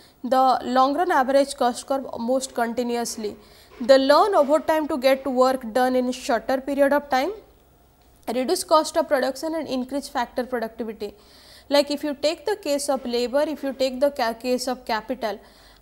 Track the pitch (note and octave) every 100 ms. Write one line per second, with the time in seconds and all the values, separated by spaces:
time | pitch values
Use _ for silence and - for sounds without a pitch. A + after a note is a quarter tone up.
0 | - _ A#3+ B3+ C4 B3 A#3+ B3+ C4 D4
1 | F4+ D#4 B3+ C4+ C#4 - A#3+ A#3+ - C#4
2 | C4 - A#3 C4 C4 - A#3 A#3 A#3+ A#3+
3 | A#3 - G#3 - - - - - A#3+ C4+
4 | C4+ D4 G#4 F#4+ C4+ D4+ - D#4 D4 D#4
5 | C4+ C4+ C#4 B3+ B3+ C4 A3+ A#3 B3+ B3+
6 | B3 B3+ - A3+ - C4+ C4+ C#4 C#4 C#4+
7 | D4 C4 D#4 G#4+ - _ _ _ _ _
8 | _ _ - A#3+ B3+ F4+ - D#4 D#4 E4
9 | D#4 C#4 B3+ C4+ D#4+ D#4+ C#4+ C4 B3 C#4+
10 | C#4 C4 A#3+ - B3 B3 A3+ - A3+ A3
11 | G3+ - - - - - - C#4+ D4 C#4+
12 | D4+ C#4 D4 E4 - G4+ D4+ C#4+ C#4+ C4+
13 | B3 A#3+ B3 C#4 D#4 C#4+ C#4 B3+ C4 B3+
14 | C#4+ C#4+ A3+ A3+ B3+ B3 B3+ B3+ B3+ A3
15 | G#3+ B3+ A3 G3+ - - - -